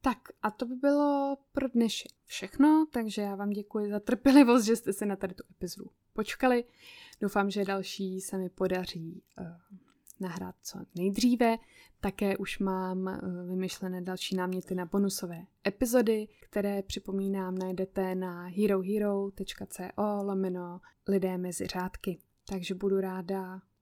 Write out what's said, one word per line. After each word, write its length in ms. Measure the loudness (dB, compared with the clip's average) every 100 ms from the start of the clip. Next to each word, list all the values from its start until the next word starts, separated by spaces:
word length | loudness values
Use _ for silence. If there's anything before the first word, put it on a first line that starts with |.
Tak 160 | -2 -4 -10 -6
a 100 | -6
to 140 | -4 -6
by 100 | 0
bylo 600 | 2 4 2 2 -2 -4 _
pro 160 | -4 0
dnešek 440 | 2 2 -2 -10 _ _
všechno, 600 | -12 -10 6 8 8 4
takže 300 | 0 -4 -4
já 140 | -4 -4
vám 140 | -4
děkuji 400 | -4 -4 -4 -2
za 100 | -2
trpělivost, 640 | 0 4 10 10 12 8
že 120 | 6 2
jste 180 | 0
si 120 | -2 -2
na 100 | -2
tady 180 | -6
tu 100 | -8 -18
epizodu 380 | -10 -10 -8 -16 _ _
počkali. 500 | -6 -6 2 4 4 0 _ -20 -20 -20 -4
Doufám, 280 | 0 2 0
že 160 | 0 -2
další 560 | -2 -4 -6 -6 -6
se 160 | -6 -6
mi 120 | -6
podaří, 760 | -2 0 0 -4 -8 -10 -12 _ -14
eh, 180 | -14 -14 _ -20 _ _ -20 -10
nahrát 360 | -8 -8 -12 -12
co 180 | -14 -14 -12 -2
nejdříve. 600 | -2 2 2 4 2 2 _ -20 -20 _
Také 380 | -6 -2 -2 -2
už 220 | -4 -2
mám, 480 | -2 -2 -2 -4 -4
eh, 120 | -6 -8 -8 -6
vymyšlené 520 | -4 -4 -6 -8 -6
další 340 | -6 -6 -4 -2
náměty 400 | -2 -4 -4 -6
na 100 | 0
bonusové 600 | 0 0 -2 -8 -12 -16 _ -4
epizody, 600 | 0 2 4 4 2 -2 _
které, 400 | -6 -2 -2 -2
připomínám, 760 | -6 -10 -6 -2 -2 -2 -2 -4
najdete 580 | -4 -4 -4 -2 -2 -2
na 320 | -4 -8 -8
hero 340 | 0 2 2
hero 500 | 0 0 0 0 -4
tečka 340 | -6 -10 -10 -14
co 180 | -10 -10 -2 -2 -2
lomeno 580 | -2 -2 -2 -4 -8 -14 -20 _ 0
lidé 300 | 0 0 -2
mezi 300 | -4 -6 -6
řádky. 520 | -4 -6 -6 -8 -8 _ _ -10
Takže 260 | -8 -6 -4
budu 260 | 0 0
ráda, 600 | 0 -6 -4 -6 -6 -12 _ _